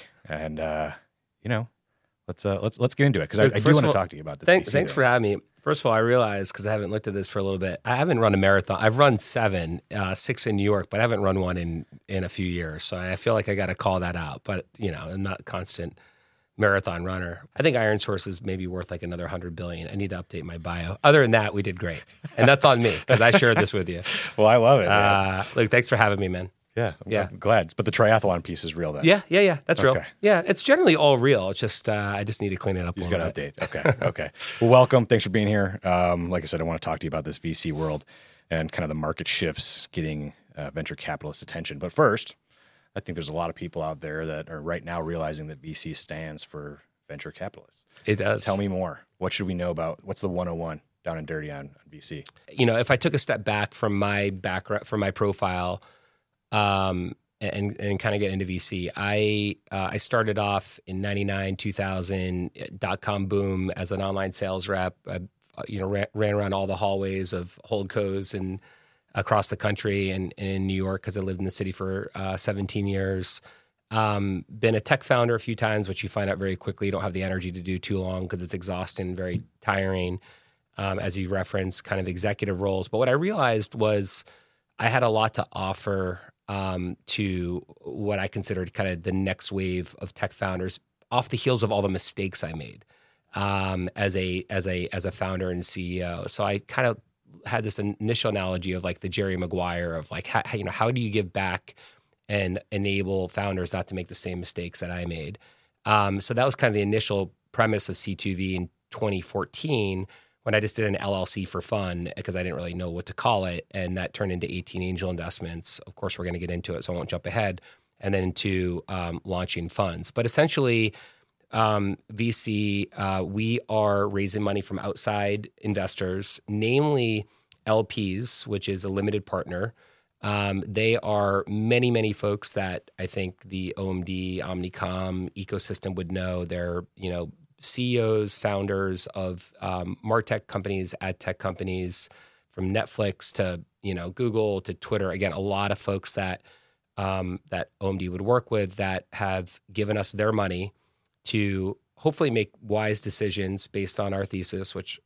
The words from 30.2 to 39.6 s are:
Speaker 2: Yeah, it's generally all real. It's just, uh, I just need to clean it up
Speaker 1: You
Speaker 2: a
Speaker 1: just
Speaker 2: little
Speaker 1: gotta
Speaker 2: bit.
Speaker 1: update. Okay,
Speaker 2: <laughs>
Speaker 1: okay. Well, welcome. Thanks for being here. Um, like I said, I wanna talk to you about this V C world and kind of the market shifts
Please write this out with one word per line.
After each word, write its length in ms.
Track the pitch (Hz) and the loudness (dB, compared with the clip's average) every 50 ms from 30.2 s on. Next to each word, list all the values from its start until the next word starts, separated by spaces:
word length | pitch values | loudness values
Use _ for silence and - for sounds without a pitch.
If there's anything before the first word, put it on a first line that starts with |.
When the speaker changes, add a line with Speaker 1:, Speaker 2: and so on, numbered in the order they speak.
Speaker 2:
Yeah, 200 | - 208 208 175 170 | 4 4 4 4 4
it's 180 | - 196 - - | 2 0 2 4
generally 320 | - 269 330 370 - 269 | 4 6 6 8 8 6
all 240 | 247 151 147 139 123 | 8 8 8 8 8
real. 320 | 117 139 139 107 92 92 | 8 6 6 6 4 0
It's 80 | 98 - | -2 -2
just, 300 | - 107 - - - - | 0 0 0 0 0 0
uh, 240 | 107 104 104 101 101 | 0 0 0 0 -2
I 80 | 101 104 | -2 -2
just 180 | 104 107 - | -2 -2 -2
need 80 | 104 101 | 0 -2
to 60 | 95 | -2
clean 200 | 90 - 98 95 | -2 -2 -2 0
it 120 | 92 90 85 | 0 0 -2
up 100 | 85 101 | -4 -4
Speaker 1:
You 40 | |
Speaker 2:
a 20 | 90 | -2
Speaker 1:
just 80 | 87 | -2
Speaker 2:
little 160 | 98 90 82 80 | 0 0 0 -2
Speaker 1:
gotta 120 | - - | -4 -4
Speaker 2:
bit. 160 | 71 71 - | -6 -8 -6
Speaker 1:
update. 300 | - - - - 80 71 | -6 -6 -6 -4 0 2
Okay, 200 | - - - - | 2 2 2 0
Speaker 2:
<laughs> 20 | - | -2
Speaker 1:
okay. 240 | 85 - 80 69 - - - - - - | -2 -2 -6 -8 -8 -8 -8 -6 -2 2
Well, 120 | 117 117 | 6 10
welcome. 340 | 123 127 127 - - 127 120 | 10 10 10 10 8 4 6
Thanks 180 | - 123 107 - | 6 4 4 4
for 60 | 101 | 2
being 180 | 92 110 104 101 | 2 2 4 4
here. 320 | 104 104 98 95 95 - - | 4 2 2 0 -2 -2 0
Um, 480 | 95 90 90 90 87 87 87 85 87 | 2 4 4 4 4 2 2 0 0
like 100 | 92 87 | -2 -2
I 60 | 80 - | -2 -2
said, 120 | - 82 | -2 -2
I 40 | 80 | -2
wanna 160 | 82 82 80 | -2 -4 -4
talk 200 | - 85 78 76 | -2 -4 -4 -4
to 60 | - | -4
you 40 | 80 | -4
about 140 | 73 80 76 | -4 -4 -4
this 140 | 76 76 - | -6 -8 -6
V 160 | - - 82 | -4 -4 -2
C 180 | - - 82 | -2 -2 -2
world 320 | 76 73 80 78 76 73 71 - - - - - - _ _ - | -2 -2 -2 -2 -2 -4 -6 -10 -20 -20 -20 -20 -20 _ _ -4
and 220 | 85 80 80 78 | -4 -2 -2 -4
kind 120 | - - 87 | -4 -4 -4
of 60 | 78 | -4
the 60 | 78 | -4
market 320 | 78 78 78 80 - 85 - | -4 -4 -4 -4 -4 -4 -2
shifts 600 | - - 95 82 76 - | -2 0 0 0 0 0